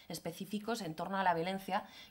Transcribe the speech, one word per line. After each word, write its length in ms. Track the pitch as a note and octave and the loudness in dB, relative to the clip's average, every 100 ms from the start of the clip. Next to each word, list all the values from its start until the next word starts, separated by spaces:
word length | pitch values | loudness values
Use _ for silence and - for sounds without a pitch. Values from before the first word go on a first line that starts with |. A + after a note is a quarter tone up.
| - | -10
específicos 720 | E3 E3+ E3 G3 G#3 G#3 A3+ | -6 -4 -6 -4 -2 0 -2
en 140 | E3+ D#3+ | -2 -2
torno 200 | F3+ G3 | 0 4
a 80 | |
la 100 | F#3 | 6
violencia 520 | E3 F3 F#3+ G3 G3 - - - | 6 4 0 0 0 0 -12 -10